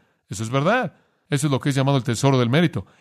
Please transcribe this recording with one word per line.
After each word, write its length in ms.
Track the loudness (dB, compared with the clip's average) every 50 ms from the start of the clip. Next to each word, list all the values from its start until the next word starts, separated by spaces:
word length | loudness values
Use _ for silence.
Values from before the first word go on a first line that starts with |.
| _ _ _ _ _ _
Eso 160 | -10 -8 -6
es 60 | -4
verdad. 440 | -2 0 0 2 0 0 -2 -6 -8 _ _ _ _ _ _ _
Eso 200 | -4 -2 0 0
es 20 |
lo 100 | -2 0
que 100 | -2 -2
es 40 | 0
llamado 240 | 0 0 2 0 0
el 60 | 0
tesoro 340 | -2 -2 0 2 2 4 4
del 100 | 2 2
mérito. 380 | 2 2 2 2 -2 -6 -10 -10 _ _